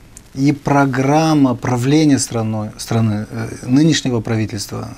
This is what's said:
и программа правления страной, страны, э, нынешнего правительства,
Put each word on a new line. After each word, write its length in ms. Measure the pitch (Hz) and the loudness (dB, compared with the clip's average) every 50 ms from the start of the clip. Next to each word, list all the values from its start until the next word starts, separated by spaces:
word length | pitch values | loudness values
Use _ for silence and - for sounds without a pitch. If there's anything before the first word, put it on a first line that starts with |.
| - - - - - - - | -20 -20 -20 -20 -20 -12 -4
и 180 | 135 135 143 143 | 0 0 0 0
программа 1040 | 139 - - 143 143 139 135 127 127 131 135 147 156 160 160 160 151 139 127 123 | 0 0 0 2 2 2 2 0 0 0 2 2 2 2 2 4 4 4 2 2
правления 640 | 113 - 113 123 120 120 135 143 156 160 151 139 123 | -2 -4 -2 -2 0 0 2 2 4 4 4 2 2
страной, 500 | - - 120 117 110 110 110 110 107 107 110 | 0 -2 -4 -4 -2 -2 -4 -4 -6 -8 -10
страны, 500 | - - - 113 113 113 110 104 104 110 - | -12 -6 -4 0 0 0 0 0 -2 -4 -8
э, 180 | - 113 113 117 - - - | -8 -8 -8 -8 -10 -10 -4
нынешнего 580 | 123 127 139 156 165 143 - - 139 123 113 | 0 2 4 4 4 2 2 0 -2 -2 -2
правительства, 680 | 104 - 117 110 107 101 - 101 - - 110 110 110 113 - | -2 -2 -2 -2 -2 -4 -6 -8 -10 -10 -10 -12 -12 -12 -14